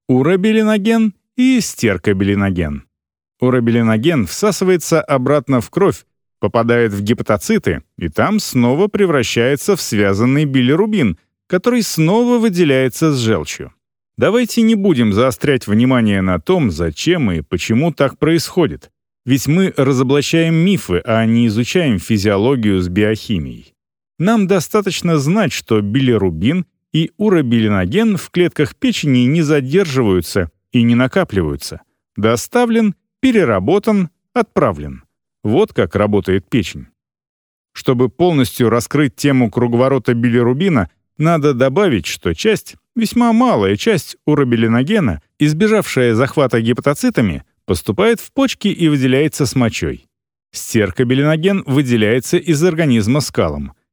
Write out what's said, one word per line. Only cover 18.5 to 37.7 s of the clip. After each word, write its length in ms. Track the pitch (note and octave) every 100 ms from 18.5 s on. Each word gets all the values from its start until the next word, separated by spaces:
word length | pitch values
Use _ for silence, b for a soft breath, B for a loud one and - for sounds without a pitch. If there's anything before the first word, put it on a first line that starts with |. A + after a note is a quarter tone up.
| - D3 C#2 - _ _ _ -
Ведь 200 | C3 -
мы 280 | D#3+ F#3+ -
разоблачаем 800 | C3+ B2+ B2+ C#3+ C#3 E3 E3
мифы, 480 | E3 F3+ F#3 - F2
а 220 | - A2+ A2+
не 220 | A#2 A#2
изучаем 500 | G#2 A#2+ F#3 D#3+ G2
физиологию 800 | - A2 G#2 G2 A2+ C#3 G#2+ F#2+
с 80 | F2+
биохимией. 840 | F2+ G#2 G#2+ - G2 C#2 A#1 - _ _ _ _ -
Нам 280 | F3 A3+ F#3+
достаточно 720 | F#3+ - G#3+ G3+ E3 F3+ D#3+
знать, 340 | C#3 G3+ E3+
что 300 | - - A2
билирубин 800 | G#2 A#2+ C3+ A2 F#2+ D#2 G2+ F3+ E3+ _ _
и 180 | D#3 D#3+ -
уробилиноген 960 | G#3 F3 B2+ A#2 A2 G2+ F2+ E3 A3+ F#3+
в 140 | -
клетках 440 | F3 F3 - D3 -
печени 500 | C4 G3+ D#3 B2+ B2
не 160 | D#3+
задерживаются 1080 | D3 D3+ C3 E3 F#3 C3 A2+ F#2 F2 - E2 _ _
и 100 | B2+
не 120 | A#2
накапливаются. 880 | A#2+ B2+ G3 E3+ G2 D#2+ C#2+ - - _ _ _ -
Доставлен, 800 | G#2 A#2+ - A#3+ A#3+ A3+ G#3+ - _ _
переработан, 880 | C4 A3+ D3 G2 G2 G3 G#3+ G#3 F3 _ _
отправлен. 720 | B3 A3 - C3+ D#2 D2 B1+ _ _ _ _
Вот 300 | G#2+ B2+ G#3+
как 200 | - F#2+
работает 540 | G2+ G#2 G#2 F#2+ F#2+ -
печень. 380 | B2+ F2 C#2+ C2 _ _ _ _ _ _ _ _